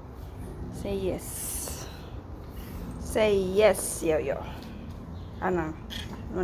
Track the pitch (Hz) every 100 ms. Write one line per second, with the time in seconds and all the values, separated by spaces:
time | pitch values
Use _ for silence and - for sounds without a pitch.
0 | - - - - - - - - 202 196
1 | 185 - - - - - - - - -
2 | - - - - - - - - - -
3 | - 233 214 196 185 190 214 190 - -
4 | 165 156 131 - - - - - - -
5 | - - - - 185 180 156 160 - -
6 | - - - 185